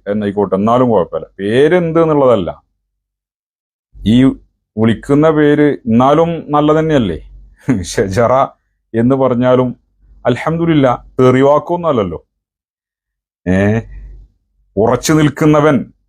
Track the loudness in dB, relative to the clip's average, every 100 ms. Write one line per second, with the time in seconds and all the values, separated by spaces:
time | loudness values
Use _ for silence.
0 | -8 -6 -4 -2 -2 0 0 0 2 0
1 | -2 -6 -12 -10 -4 0 2 0 0 0
2 | 0 2 2 0 -2 -10 _ _ _ _
3 | _ _ _ _ _ _ _ _ _ -8
4 | 0 2 2 -2 _ _ _ -4 -2 -2
5 | -2 2 2 2 2 2 0 -2 -2 2
6 | 2 2 0 -4 -4 -2 0 0 0 0
7 | -2 -6 -12 -20 -20 _ -6 -6 -4 -4
8 | -2 0 0 2 -2 -6 _ _ _ -2
9 | 0 2 0 0 2 2 0 -6 _ _
10 | _ -8 -4 -4 -4 -4 0 2 0 -2
11 | -6 0 2 4 4 2 -2 -4 -2 -2
12 | -4 -6 _ _ _ _ _ _ _ _
13 | _ _ _ _ -4 0 0 -2 -6 -16
14 | -20 -20 -20 _ _ _ _ -2 0 0
15 | 0 0 0 0 0 2 2 0 -4 _